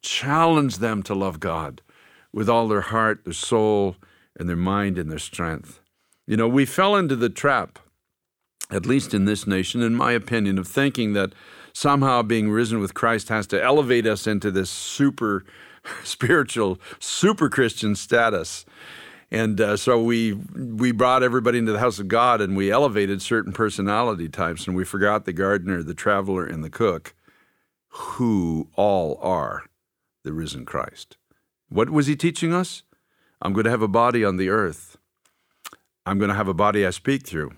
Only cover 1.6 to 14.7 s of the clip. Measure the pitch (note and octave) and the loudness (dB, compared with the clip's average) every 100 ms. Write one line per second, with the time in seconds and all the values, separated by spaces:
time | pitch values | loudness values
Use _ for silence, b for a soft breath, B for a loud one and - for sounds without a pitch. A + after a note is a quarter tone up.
1.6 | D2+ B1+ _ b b b b G#2 G#2+ A#2 | -6 -12 _ b b b b -4 2 2
2.6 | A2+ G#2 F#2+ A2 A2 G#2+ - E2+ - A#2 | 4 0 0 2 2 0 -6 -8 0 2
3.6 | G#2+ G#2 G2 F2+ b b b - F2 E2+ | 4 2 0 -4 b b b -8 -4 -2
4.6 | F#2 G2+ G2+ F2+ D#2 D#2+ - - E2+ D#2+ | 0 0 0 -2 -6 -8 -10 -6 -6 -6
5.6 | - - _ _ _ _ - G#2+ A2+ C3+ | -12 -20 _ _ _ _ -4 0 2 2
6.6 | C3+ - F#3+ G3+ E3+ C3 A#2 - C#3+ B2+ | 2 2 2 2 2 0 -2 0 0 0
7.6 | E2+ - _ _ _ _ _ _ _ _ | -2 -12 _ _ _ _ _ _ _ _
8.6 | - G2+ E2+ C3+ - G#2 G2 G#2 - F#2+ | -6 -4 0 0 0 0 0 0 -2 -2
9.6 | F2+ A#2+ A#2 A#2 B2+ A#2+ - A#2 G2+ F#2+ | -2 -2 0 2 2 0 0 0 0 0
10.6 | F2+ - C#3 B2+ A2 G2+ F#2+ B B B | -2 0 0 0 -2 0 -2 B B B
11.6 | B - D3 C#3+ C3+ B2 A2 A2+ G#2+ G#2+ | B -4 0 2 4 2 2 0 2 0
12.6 | A#2+ A2+ G2 - A#2 A2+ - A2 G2 G2 | 0 -2 -4 -2 0 0 -2 -4 -2 0
13.6 | B2 D3 C3 A#2+ A2 G#2+ - G#2 G#2 F#2+ | 2 2 4 2 2 -2 -2 -2 0 -2
14.6 | F#2 | -4